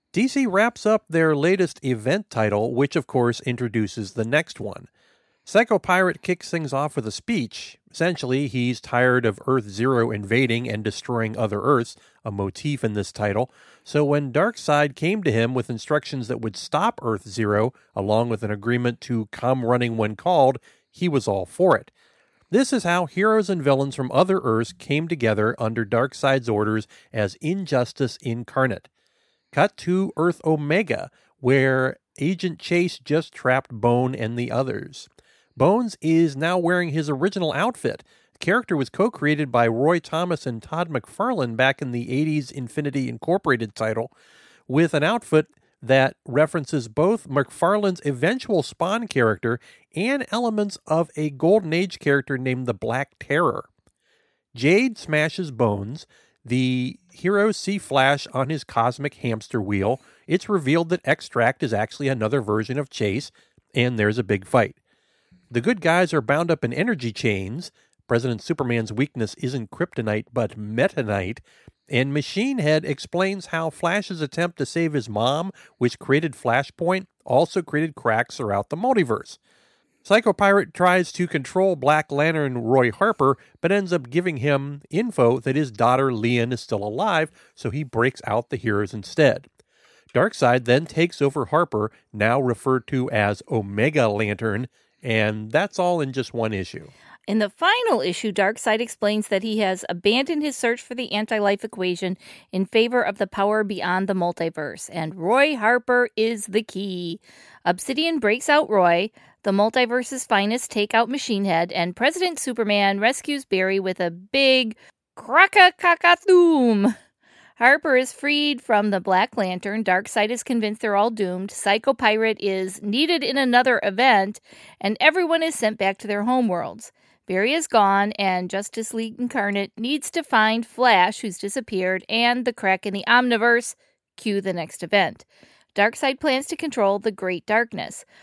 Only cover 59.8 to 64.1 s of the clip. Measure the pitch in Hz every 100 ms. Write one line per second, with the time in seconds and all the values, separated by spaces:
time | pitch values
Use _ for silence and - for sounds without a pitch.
59.8 | 98 135 _ _ - 185 - 196 135 165
60.8 | 165 175 - 156 - 123 117 - 131 104
61.8 | 107 - 139 131 107 135 107 107 110 131
62.8 | 139 - 104 110 - _ _ _ _ 135
63.8 | 123 117 107